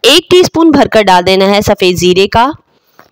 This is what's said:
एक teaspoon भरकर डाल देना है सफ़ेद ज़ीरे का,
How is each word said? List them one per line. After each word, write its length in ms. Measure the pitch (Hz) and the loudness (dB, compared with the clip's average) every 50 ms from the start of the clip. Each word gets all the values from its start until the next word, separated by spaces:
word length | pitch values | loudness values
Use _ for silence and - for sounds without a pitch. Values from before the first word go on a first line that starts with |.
| - | 0
एक 240 | 269 285 359 - _ | 0 0 0 0 _
teaspoon 420 | 359 359 359 - - 311 330 320 | 2 2 2 0 0 0 0 2
भरकर 320 | 294 277 226 196 - 220 208 | 2 0 0 0 0 0 2
डाल 200 | 190 185 180 180 | 2 0 0 0
देना 220 | 185 190 190 190 | 0 0 0 0
है 160 | 196 202 202 | 0 0 -2
सफ़ेद 340 | 214 - 208 - 196 180 180 | -2 -2 -4 -2 -2 -2 -2
ज़ीरे 300 | 160 175 180 180 185 196 196 | 0 -2 0 0 0 -2 0
का, 220 | - 226 240 277 311 - _ _ _ _ _ _ _ - _ _ | 0 -2 -2 -2 -4 -10 _ _ _ _ _ _ _ -20 _ _